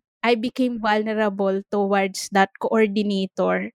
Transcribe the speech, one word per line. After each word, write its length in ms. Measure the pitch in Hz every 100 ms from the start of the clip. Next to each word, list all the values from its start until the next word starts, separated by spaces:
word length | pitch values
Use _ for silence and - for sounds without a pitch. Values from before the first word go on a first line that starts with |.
| _ _
I 160 | 233 240
became 420 | 233 - 247 240
vulnerable 880 | 214 214 220 214 214 196 196 196 -
towards 600 | 208 196 196 196 - -
that 200 | 196 196 -
coordinator. 1120 | 214 220 220 202 208 196 190 - 180 185 208